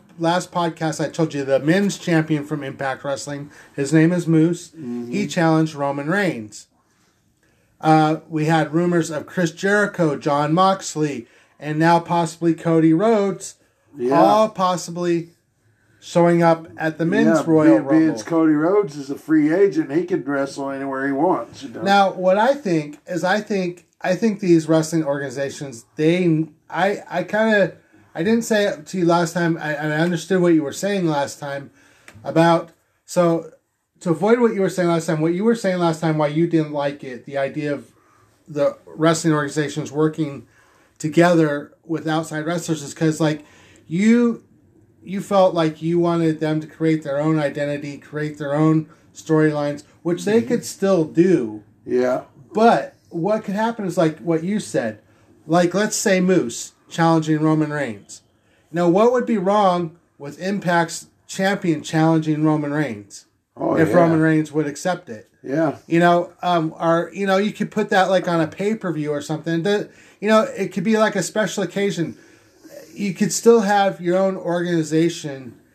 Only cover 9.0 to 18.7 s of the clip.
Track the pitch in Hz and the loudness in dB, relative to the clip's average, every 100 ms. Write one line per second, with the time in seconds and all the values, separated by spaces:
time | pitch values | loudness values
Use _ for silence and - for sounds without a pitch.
9 | 160 151 - - 165 - 196 208 202 - | -2 -6 -8 -4 -4 -2 0 0 0 0
10 | 156 131 156 143 147 165 190 190 - 156 | -2 0 0 0 2 2 2 0 -4 -4
11 | 151 123 - _ _ _ 143 151 165 170 | -4 -4 -12 _ _ _ -6 0 4 4
12 | 165 170 165 - 170 160 170 165 160 160 | 2 -2 -2 -2 -2 0 0 2 4 4
13 | 220 220 196 180 - - _ _ _ 143 | 2 2 0 -4 -10 -18 _ _ _ -6
14 | 123 - 190 214 220 185 185 175 175 175 | 0 4 4 4 2 0 -2 -2 -6 -6
15 | 175 170 160 _ _ _ _ _ _ _ | -2 -2 -4 _ _ _ _ _ _ _
16 | - 175 175 170 170 160 - - 160 160 | -4 2 4 4 4 2 -2 -8 -6 -2
17 | 165 - - 160 160 156 151 156 135 156 | 0 2 4 2 4 4 6 4 4 4
18 | 160 - - 165 160 147 160 | 4 0 -2 2 2 2 2